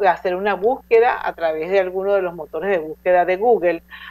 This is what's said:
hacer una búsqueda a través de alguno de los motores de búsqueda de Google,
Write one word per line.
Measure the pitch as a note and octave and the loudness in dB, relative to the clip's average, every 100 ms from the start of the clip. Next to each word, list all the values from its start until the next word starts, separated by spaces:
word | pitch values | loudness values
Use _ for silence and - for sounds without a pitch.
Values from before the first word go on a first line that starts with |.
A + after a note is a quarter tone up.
| G3 | 2
hacer | E3 G3 | 0 -2
una | F3+ G#3 F#3+ | -2 -2 0
búsqueda | G3+ C4 - A3+ A#3+ - | 0 -2 2 4 4 0
a | - | -6
través | F3+ E3 D#3 D#3+ | -4 -4 -2 0
de | G3 | 0
alguno | F#3 F#3 G3 G3+ | 0 -2 0 0
de | |
los | F#3 | -2
motores | E3+ D3+ D#3+ F#3+ | -6 -10 -8 -2
de | F#3+ | -2
búsqueda | D#3 D3+ F#3 F3+ E3+ | -4 -6 0 2 2
de | F#3 | 0
Google, | A#3 A3 F3 E3+ - - - | 2 2 2 -2 -6 -20 -14